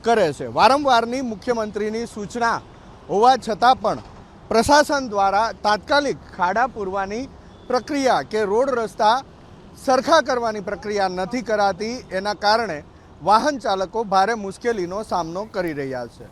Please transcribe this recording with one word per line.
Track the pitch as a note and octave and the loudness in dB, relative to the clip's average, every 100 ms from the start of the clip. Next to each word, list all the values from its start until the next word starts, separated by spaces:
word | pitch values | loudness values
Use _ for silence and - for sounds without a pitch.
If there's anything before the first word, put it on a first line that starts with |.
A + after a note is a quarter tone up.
કરે | A3 A3+ E3+ | 2 2 2
છે. | C#3 B2+ | 0 -6
વારંવારની | B2+ G#3 C#4 C#4+ A#3+ A#3 B3+ | 4 4 4 4 2 2 -4
મુખ્યમંત્રીની | B3 G#3 - A#3 G#3+ G3+ G#3+ A3 A3+ | -4 -6 -4 -2 -4 -4 -4 -4 -8
સૂચના | A3 G3+ A#3+ A#3 F#3 - - - - - | -10 -10 -2 -2 -2 -8 -20 -20 -20 -4
હોવા | F#3 A#3+ C4 | 4 4 4
છતાં | G#3+ G3+ A#3+ C4 | 0 2 4 4
પણ | G#3 C#3 - - - - - | 0 -4 -8 -20 -20 -20 0
પ્રશાસન | G#3+ A#3 C#4+ D4 C#4+ C4 | 2 6 6 6 -2 -2
દ્વારા | G3+ G3 G3 A3+ | 0 2 2 0
તાત્કાલિક | F#3+ G#3+ G#3 - C#4+ B3+ D#3 - - | -2 0 0 2 0 0 -6 -10 -2
ખાડા | F3+ G#3 B3+ | 0 2 -2
પૂરવાની | A#3 F#3+ G3 F#3+ G#3+ C4+ - - - - | -4 -6 -6 -6 -8 -10 -16 -20 -20 -4
પ્રક્રિયા | B3 A3 C#4+ C4 F3+ | -4 -2 0 2 2
કે | C3+ G#3+ | 0 -2
રોડ | G#3 G#3+ C#4 | 0 0 0
રસ્તા | B3 A3 - G#3+ B3 - - - - - - | -2 -4 2 2 2 -2 -20 -20 -20 -20 -8
સરખા | - C4 C4+ D#4+ | 0 2 4 2
કરવાની | C#4+ B3 A#3 G#3+ | 4 -2 -2 -4
પ્રક્રિયા | F#3+ G3+ G#3 G#3 F#3+ | -8 -8 -4 -2 -2
નથી | F3+ F#3 B3 | -2 -4 -6
કરાતી, | G#3 G#3+ G3+ F#3+ G#3+ B3 E3 | -2 0 0 0 -6 -8 -8
એના | F#3 G3+ | -6 -6
કારણે | G#3 G#3 A3 A3 D3 - - - - | 0 2 2 0 -8 -12 -20 -20 -6
વાહન | D3+ A3 C4+ C#4 | 0 2 2 -2
ચાલકો | A3+ F#3+ F#3 A3 | -4 -4 -4 -6
ભારે | G#3+ F#3+ G3 | 0 2 2
મુશ્કેલીનો | A3+ G3 F#3 A#3+ A3+ F3 G3 | -2 -6 -6 -4 -4 -4 -6
સામનો | A3 F#3 D#3+ F3 | -4 -4 -4 -8
કરી | A3 G3+ F3 | -8 -6 -4
રહ્યા | D3 C3+ B2+ A#2+ | -4 -6 -8 -10
છે. | - G#2+ | -14 -20